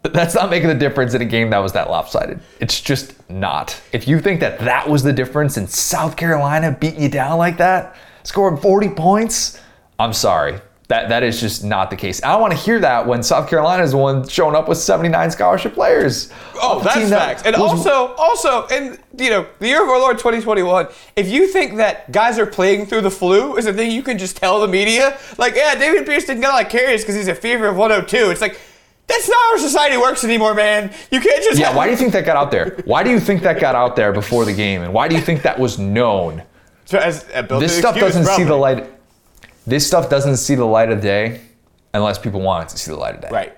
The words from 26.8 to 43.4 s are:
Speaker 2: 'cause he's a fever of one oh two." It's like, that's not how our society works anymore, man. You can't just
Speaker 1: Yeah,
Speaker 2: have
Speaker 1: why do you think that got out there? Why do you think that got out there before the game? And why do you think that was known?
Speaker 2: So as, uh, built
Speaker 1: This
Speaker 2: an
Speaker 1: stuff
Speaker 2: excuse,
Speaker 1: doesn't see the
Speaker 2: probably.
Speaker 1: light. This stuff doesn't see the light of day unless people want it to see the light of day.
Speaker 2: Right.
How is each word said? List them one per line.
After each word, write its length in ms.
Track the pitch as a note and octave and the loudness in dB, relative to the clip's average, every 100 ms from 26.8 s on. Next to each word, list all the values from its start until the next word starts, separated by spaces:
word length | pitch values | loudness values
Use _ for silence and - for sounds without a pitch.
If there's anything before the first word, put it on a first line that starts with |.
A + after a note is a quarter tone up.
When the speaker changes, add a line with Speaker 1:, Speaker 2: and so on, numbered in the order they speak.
| C4 A3 | 0 0
Speaker 2:
'cause 120 | G#3+ | -2
he's 140 | G3+ F#3+ | -4 -4
a 60 | |
fever 340 | E3+ A3+ A#3+ G#3+ | -4 -4 -2 -2
of 100 | F#3+ | 0
one 120 | A3 | 2
oh 120 | G#3 | 0
two." 260 | - A#3+ G#3 | 0 0 0
It's 140 | E3+ | 0
like, 180 | G#3 - - _ _ _ - | -4 -8 -20 _ _ _ -4
that's 200 | A#4 - | -2 2
not 100 | A#4+ | 2
how 140 | A4+ | 4
our 60 | A4+ | 2
society 380 | D4 D4 D4 B3+ | 0 2 2 2
works 260 | B3+ - | 2 0
anymore, 300 | A3+ A#3 A3 | -2 2 2
man. 380 | G#3 G#3 G#3 G3 - - | 2 2 2 -2 -12 -4
You 100 | B3+ | 0
can't 220 | G4 C#5+ | 2 4
just 140 | G#4 D3 | 2 2
Speaker 1:
Yeah, 100 | D3+ | 2
Speaker 2:
have 80 | C3+ | 2
Speaker 1:
why 100 | F3+ | 0
do 60 | |
you 40 | A#3+ | 2
think 160 | B3+ | 2
that 140 | F#3+ D#3+ | 2 2
got 100 | D3 | 2
out 140 | C#3+ | 2
there? 260 | G#2 E2 - | 0 -2 -6
Why 180 | - C3 | 0 0
do 80 | A3 | 4
you 100 | A#3 | 2
think 220 | - F#3+ | 2 0
that 160 | F#3 D#3+ | 0 2
got 160 | D#3 | 2
out 220 | B2+ B2 B2 | 2 2 2
there 160 | G#2 | 0
before 320 | G2+ G2+ A#2+ | 0 0 0
the 80 | G#2+ | 0
game? 280 | G2+ G#2 F#2+ | 0 -2 -2
And 100 | F2 | -2
why 160 | G2+ D3+ | -2 2
do 60 | |
you 60 | E3 | 0
think 200 | - D#3 | 0 0
that 160 | D3 - | 0 0
was 200 | B2+ G2+ | -2 -2
known? 640 | G2 G#2+ A#2+ G2+ E2+ D#2+ - _ _ _ | -2 2 2 2 -2 -8 -16 _ _ _
Speaker 2:
So 140 | - F#3+ | -2 0
as, 260 | E3+ D#3 - | 0 -4 -8
uh, 60 | B2+ | -8
built 180 | A#2 C3 | -4 -2
Speaker 1:
This 100 | D#3+ | 0
Speaker 2:
an 60 | E3+ | 2
Speaker 1:
stuff 160 | A#3+ A3 | 2 2
Speaker 2:
excuse, 180 | - | 2
Speaker 1:
doesn't 200 | E3+ E3+ F#3+ | 4 2 2
see 60 | |
the 40 | E3 | 2
Speaker 2:
probably. 240 | D3 C#3 C3 | 4 2 0
Speaker 1:
light. 80 | - - _ _ _ _ - _ - | -6 -20 _ _ _ _ -20 _ -2
This 200 | C#3 C#3+ | -2 2
stuff 240 | F3 - | 0 2
doesn't 260 | C#3 C#3+ C3 | 0 2 -2
see 180 | - C3+ | 0 0
the 80 | A#2 | 4
light 240 | A2 A2+ | 4 4
of 100 | G#2+ | 2
day 400 | G2+ G2+ A2 A#2+ - _ _ _ _ | 0 0 -2 -6 -18 _ _ _ _
unless 240 | G#2 G#2 G2+ | -2 -2 -2
people 240 | A2+ G2 | -6 -4
want 260 | F#2+ F2+ E2 | -2 -2 -4
it 40 | |
to 60 | - | -12
see 120 | - | -10
the 80 | D2+ | -8
light 160 | A1+ | -8
of 80 | - | -10
day. 60 | - | -8
Speaker 2:
Right. 260 | G#2+ | -6